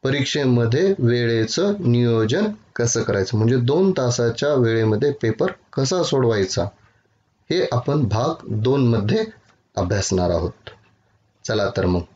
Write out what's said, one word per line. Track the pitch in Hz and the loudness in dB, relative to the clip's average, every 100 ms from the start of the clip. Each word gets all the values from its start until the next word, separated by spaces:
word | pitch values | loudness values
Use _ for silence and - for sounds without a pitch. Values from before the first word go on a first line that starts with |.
परीक्षेमध्ये | 135 139 131 156 135 120 117 127 190 196 | -2 -2 -2 0 2 2 2 2 2 2
वेळेचं | 120 120 117 113 110 - 196 202 | 2 2 2 0 0 0 -2 0
नियोजन | 147 120 120 113 110 147 214 208 _ - | 0 2 2 2 0 0 -2 -4 _ -4
कसं | 117 117 | -2 -2
करायचं, | 110 101 95 107 | -2 -2 0 0
म्हणजे | 110 127 | 2 2
दोन | 120 151 196 | 2 2 2
तासाच्या | 185 127 120 117 117 143 | 0 -2 0 -2 0 0
वेळेमध्ये | 143 117 113 110 107 143 | 2 2 2 2 2 0
paper | - 113 104 180 - _ | -2 -4 -2 -4 -4 _
कसा | - 135 185 | -4 -2 -2
सोडवायचा, | 165 139 123 110 95 - 87 - _ _ _ _ _ _ _ | 0 0 2 2 0 -2 -4 -6 _ _ _ _ _ _ _
हे | 170 - | -4 -2
आपण | 120 - 147 120 | -2 -2 0 0
भाग | 107 135 - - | 0 -2 -4 -6
दोन | 107 117 139 123 | -2 0 2 2
मध्ये | 113 104 214 226 - _ _ _ - | 2 0 0 -2 -8 _ _ _ -6
अभ्यासणार | 92 101 95 95 87 | -2 -2 -2 0 0
आहोत. | 85 87 - - - _ _ _ _ _ _ - | 0 -2 -8 -20 -20 _ _ _ _ _ _ -4
चला | 110 98 | -2 -2
तर | 98 92 | -2 0
मग | 90 85 | 0 -4